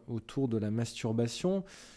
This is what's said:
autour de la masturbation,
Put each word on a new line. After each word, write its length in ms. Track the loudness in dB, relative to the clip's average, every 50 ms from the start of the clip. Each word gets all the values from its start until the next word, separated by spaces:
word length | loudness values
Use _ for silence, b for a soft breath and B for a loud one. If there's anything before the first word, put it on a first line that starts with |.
| -4
autour 400 | -4 -6 -6 -4 -4 0 0 2
de 100 | 2 2
la 140 | 2 2 2
masturbation, 920 | 2 0 0 -2 -4 -4 0 2 2 4 2 2 0 0 2 2 2 2 -2 B B B B B B